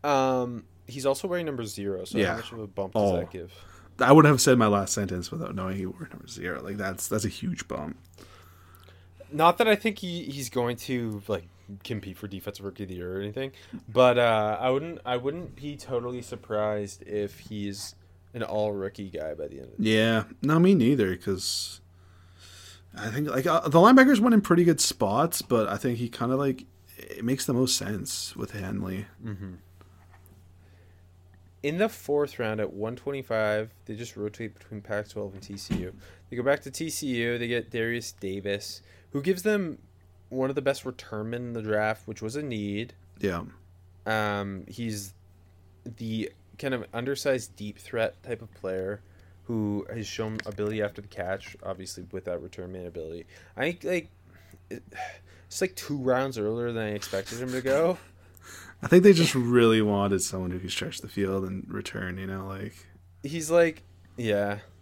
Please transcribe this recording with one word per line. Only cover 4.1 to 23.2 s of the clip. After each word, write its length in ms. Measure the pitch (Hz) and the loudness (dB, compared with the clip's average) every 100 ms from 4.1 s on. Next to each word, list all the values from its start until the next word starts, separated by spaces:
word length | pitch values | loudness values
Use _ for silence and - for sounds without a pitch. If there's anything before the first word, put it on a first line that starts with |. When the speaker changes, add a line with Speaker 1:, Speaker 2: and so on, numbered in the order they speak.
Speaker 2:
would 140 | 151 147 | 10 10
have 160 | 135 | 8
said 160 | 139 127 | 6 6
my 100 | 110 | 8
last 260 | 101 95 | 4 2
sentence 380 | - 98 90 87 | -2 -2 -4 -6
without 240 | - - 95 | -8 -6 -6
knowing 220 | 92 98 | -4 -4
he 80 | 92 | -6
wore 220 | 180 165 | -8 -14
number 160 | - - | -16 -16
zero. 340 | - 90 71 | -10 -8 -6
Like, 160 | 69 101 | -8 -6
that's, 300 | 95 92 - | -6 -6 -4
that's 180 | 107 104 | -2 -2
a 40 | |
huge 380 | - 92 - - | -4 -6 -6 -8
bump. 300 | - 76 - - - - - - - - - - - - - - | -8 -8 -12 -18 -20 -20 -20 -20 -20 -20 -20 -20 -20 -20 -20 -12
Speaker 1:
Not 260 | 147 165 175 | 4 6 6
that 80 | 220 | 4
I 80 | 208 | 4
think 240 | 226 208 | 2 -2
he, 240 | 180 175 | -8 -8
he's 260 | - 139 120 | -8 -8 -6
going 260 | 123 120 120 | -2 -2 -4
to, 440 | - 127 117 107 101 | -4 -4 -4 -6 -4
like, 200 | 98 87 - - 101 | -6 -6 -20 -20 -18
compete 340 | - 110 98 90 | -8 -8 -8 -12
for 100 | 101 | -10
defensive 380 | 95 104 - 98 | -10 -10 -10 -12
rookie 180 | - | -10
of 60 | 95 | -10
the 60 | 90 | -8
year 220 | 90 95 | -8 -6
or 40 | |
anything, 300 | 101 107 135 - - - - | -6 -6 -10 -12 -16 -16 -2
but, 300 | 113 127 120 | 6 8 8
uh, 400 | 120 110 107 107 | 6 4 2 0
I 100 | 127 | 0
wouldn't, 300 | 135 165 170 120 | 0 -2 -10 -4
I 100 | 123 | -2
wouldn't 380 | 131 165 175 131 | -2 -6 -10 -12
be 220 | 143 143 | -12 -12
totally 440 | - 123 123 123 | -6 -4 -4 -8
surprised 840 | 117 117 - 107 107 107 101 - | -10 -14 -4 -2 0 -2 -6 -12
if 360 | - 104 101 - | -6 -4 -4 -8
he's 560 | - 107 101 98 - - - - - | -12 -6 -6 -6 -12 -14 -20 -20 -16
an 80 | 123 | -10
all 280 | 113 107 107 | -4 -2 -2
rookie 360 | 101 95 - 98 | -2 -6 -8 -10
guy 260 | 85 78 76 | -8 -8 -6
by 120 | 73 | -10
the 100 | 67 | -10
end 80 | 62 | -14
of 60 | - | -2
the 60 | 110 | 2
Speaker 2:
Yeah, 340 | 110 113 113 104 - | 4 4 2 -2 -6
no, 160 | 139 160 | 0 6
me 140 | 180 | 6
neither, 420 | 196 120 139 98 92 | 6 6 4 2 0
'cause 640 | - 92 - - - - - - - - - - - - - - - - | -2 -4 -2 -6 -8 -12 -20 -20 -20 -20 -20 -20 -20 -20 -20 -20 -20 -10
I 140 | 113 | -6
think, 200 | 120 | -4